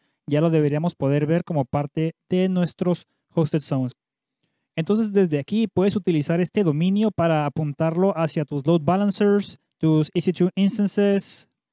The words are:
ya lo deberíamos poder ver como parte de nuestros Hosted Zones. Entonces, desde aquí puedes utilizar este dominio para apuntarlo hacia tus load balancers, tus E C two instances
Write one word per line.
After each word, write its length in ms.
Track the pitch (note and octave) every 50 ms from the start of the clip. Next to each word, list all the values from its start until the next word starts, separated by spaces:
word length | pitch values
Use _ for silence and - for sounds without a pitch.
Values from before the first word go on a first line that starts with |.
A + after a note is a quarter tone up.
| _ _ _ _ _
ya 160 | - C#3+ D3 D#3+
lo 80 | E3+
deberíamos 440 | D#3+ D#3 D3+ C#3+ C#3+ D3+ E3 F3 -
poder 300 | - - C#3 C#3+ D3 D3+
ver 180 | D3 E3 F3 -
como 220 | - F3 D3 C3
parte 480 | - - D3 D3 C#3+ - D#3+ D#3+ D#3+ - _ _ -
de 220 | F#3 F#3 F#3 F#3+
nuestros 560 | F#3 F3+ F3+ E3 - - F#3 F3+ F3 - - _ _ _ _ _ -
Hosted 280 | E3+ D#3+ D3 - D#3
Zones. 320 | - - C#3 C3 B2+ B2 - _ _ _ _ _ _ _ _ _ _ _ _ _ _ _ -
Entonces, 340 | - E3 - G#3 A3 A3+ G#3+
desde 280 | G3 G3+ F#3+ E3+ D3+ C#3+
aquí 300 | C3+ - G3 A3 A3+ G3 -
puedes 240 | F3+ F#3 G#3 -
utilizar 420 | G#3+ F3 F#3+ E3+ D3+ C#3 - E3 E3+
este 240 | F3+ E3 - G#3 G3+
dominio 480 | E3 C#3 D3+ E3+ F#3 G3 G#3 A3 G#3+ -
para 340 | - E3+ E3+ D#3+ D3+ D3
apuntarlo 680 | D3 - - D#3+ D3 C#3 - D#3+ E3 E3 F3 F#3+ G3 G3
hacia 300 | D#3+ E3 D#3 - E3 D3
tus 220 | - D3 C#3+ C3
load 160 | D3+ E3+ E3+ D3
balancers, 760 | D3+ F3+ G3 G#3 G3+ F#3+ - G#3+ G#3 G3+ G3+ G3+ - - - _ _ _ _
tus 320 | - D#3+ D#3 D#3 D3+ - -
E 80 | F3
C 140 | - F#3+ E3+
two 160 | - F3+ F3+ -
instances 920 | F#3 G3 G3 A3 G#3+ G#3 F#3 - G#3 G3+ G3+ G3+ G3 F#3+ - - - - _ _ _ _ _